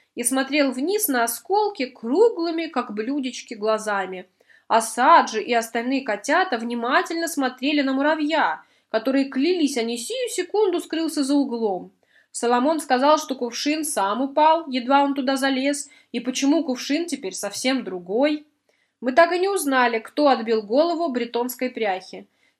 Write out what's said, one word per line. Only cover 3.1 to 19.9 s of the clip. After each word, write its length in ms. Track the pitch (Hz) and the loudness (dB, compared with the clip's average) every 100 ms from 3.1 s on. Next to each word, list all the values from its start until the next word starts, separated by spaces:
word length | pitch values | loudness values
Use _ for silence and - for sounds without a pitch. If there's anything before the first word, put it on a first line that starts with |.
| 285 254 - - | -4 -6 -8 -14
глазами. 720 | 220 214 214 202 202 185 185 190 _ _ _ - | -6 -2 0 -2 -4 -4 -8 -14 _ _ _ 0
А 140 | 226 | 0
Саджи 600 | 226 - 294 320 254 220 | 2 2 6 6 6 -2
и 120 | 214 | 0
остальные 480 | 240 226 233 240 269 | -2 0 -4 -2 -2
котята 560 | 262 202 - 320 370 233 | -2 -4 0 2 2 -2
внимательно 720 | 233 240 233 311 370 330 330 | -4 -4 0 0 0 -4 -4
смотрели 540 | 311 262 - 269 302 | -2 -4 -2 -2 0
на 120 | 269 | 0
муравья, 680 | 269 294 320 294 311 190 156 - _ - | 0 0 0 0 2 0 -2 -12 _ -4
который, 360 | 220 220 269 269 | -2 0 0 0
клялись 520 | 262 311 370 294 240 | 0 0 2 0 0
они, 200 | 226 240 | -4 -4
сию 320 | - 508 494 | -6 -6 -4
секунду 520 | - 349 403 415 339 | -4 -2 0 2 0
скрылся 420 | - 320 320 311 | -2 -4 -2 -2
за 120 | 262 285 | 0 0
углом. 580 | 240 233 220 180 180 _ _ _ _ | 0 -2 -2 -4 -8 _ _ _ _
Соломон 500 | - 240 240 269 320 | -4 0 2 2 0
сказал, 360 | - 254 277 311 | 0 2 4 4
что 180 | - 254 | 2 -6
кувшин 500 | 240 226 285 311 294 | -6 -4 -4 -2 -4
сам 360 | 220 196 220 | -2 -2 0
упал, 460 | 269 285 302 330 311 | -2 4 4 4 0
едва 360 | 254 240 277 | -6 2 2
он 100 | 285 | 2
туда 240 | 277 262 269 | 0 -2 0
залез, 520 | 269 262 277 285 - - _ | 0 0 -2 -2 -8 -18 _
и 80 | 240 | -8
почему 460 | 240 247 277 320 320 | -6 0 2 2 0
кувшин 400 | 247 - 294 349 | -4 -2 -2 -2
теперь 280 | - 190 | -6 -8
совсем 520 | 190 202 - 254 262 190 | -8 -8 -4 -2 -2 -4
другой. 600 | 185 175 220 294 302 - _ _ _ _ - | -10 -4 0 0 0 -8 _ _ _ _ -8
Мы 140 | 240 | 0
так 180 | 262 339 | 4 6
и 80 | 349 | 4
не 80 | 392 | 0
узнали, 520 | 392 285 262 240 | 0 0 2 2